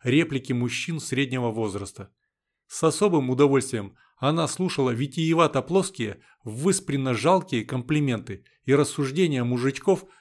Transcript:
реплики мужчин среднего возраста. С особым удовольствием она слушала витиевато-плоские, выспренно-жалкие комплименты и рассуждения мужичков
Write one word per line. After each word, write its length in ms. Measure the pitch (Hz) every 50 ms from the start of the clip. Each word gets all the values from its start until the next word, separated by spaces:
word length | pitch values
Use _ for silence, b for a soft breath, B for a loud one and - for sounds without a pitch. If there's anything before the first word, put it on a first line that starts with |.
реплики 520 | b 123 135 156 165 165 139 131 135 - 127
мужчин 460 | 123 123 120 - - - 170 165 -
среднего 520 | - - 127 131 139 123 131 127 120 117
возраста. 600 | 107 117 113 104 95 101 98 - - - 95 - _ _ _ _ _ _ _ _ _ _ _ -
С 160 | - - 160
особым 460 | 160 156 - 208 208 175 151 131 123
удовольствием 680 | 127 127 147 139 139 135 123 - 127 110 98 98 - b b b b b
она 300 | 127 143 156 170 160 -
слушала 440 | - - 185 175 - - 131 127
витиевато-плоские, 1300 | 120 113 143 135 - 165 160 160 165 165 165 151 - 135 - - 175 190 175 - - - 113 104 101 b b b b b b
выспренно-жалкие 1200 | 113 107 120 151 196 185 - - - 139 139 131 131 120 104 127 160 190 185 - - 131 113 107
комплименты 800 | - 131 123 120 - 156 151 147 135 120 104 - - 98 - _ b b b b
и 80 | 127 139
рассуждения 680 | 143 143 - - - 139 131 135 175 185 165 143 127 123
мужичков 640 | 123 123 120 127 139 139 - - 196 190 - - b b b